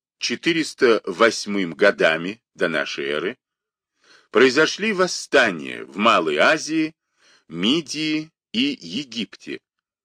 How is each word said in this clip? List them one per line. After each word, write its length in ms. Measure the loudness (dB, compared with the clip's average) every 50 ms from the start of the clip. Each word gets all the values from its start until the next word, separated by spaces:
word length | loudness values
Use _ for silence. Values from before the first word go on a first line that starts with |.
| _ _ _ _
четыреста 840 | -6 -6 -6 -4 -2 -2 -2 0 -2 -4 -2 2 4 4 4 2 0
восьмым 680 | -4 0 2 2 2 2 0 -6 -6 -4 -4 -4 -4 -2
годами 720 | 2 2 2 4 4 2 2 2 0 -4 -8 -10 -12 _ _ _
до 160 | -4 -4 -2
нашей 360 | -2 -2 -4 -4 -6 -8 -6
эры 320 | -4 -4 -4 -4 -6 -8 -10 _ _ _ _ _ _ _ _ _ _ _ _ _ _ _ _ _ _
произошли 640 | 4 4 4 6 6 4 2 2 0 -4 -4 -4 0
восстания 920 | 0 -2 -2 -2 -8 -8 0 2 2 2 2 0 -4 -10 -12 -12 -14 -14
в 120 | -12 -6 0
Малой 400 | 2 4 4 4 2 2 2 2
Азии, 580 | 4 4 2 0 -2 -4 -2 -2 -2 -4 -6 _ _ _ _ _ _ _ _ _ _ _
Мидии 840 | -8 -4 0 0 0 0 -2 -4 -8 -6 -4 -4 -4 -4 -6 -10 _ _ _ _
и 260 | -4 -2 -2 -2 -4 -6
Египте, 840 | -10 -10 -10 -10 -10 -8 -10 -10 -10 -10 -12 -18 -14 -14 -14 -14 _ _ _ _ _ _ _ _ _